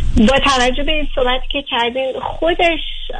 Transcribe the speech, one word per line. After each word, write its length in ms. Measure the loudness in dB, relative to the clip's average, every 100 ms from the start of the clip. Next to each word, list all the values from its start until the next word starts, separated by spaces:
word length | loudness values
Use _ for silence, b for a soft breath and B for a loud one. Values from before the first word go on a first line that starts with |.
| 2 4
با 220 | 6 4
توجه 440 | 2 2 2 0
به 80 | 0
این 160 | 0 0 0
صحبت 260 | 0 0 -2
که 120 | -6 -4
کردین، 440 | -4 -2 -2 -4 -4
خودش، 580 | -6 -2 0 2 0 0 -4 -8 -8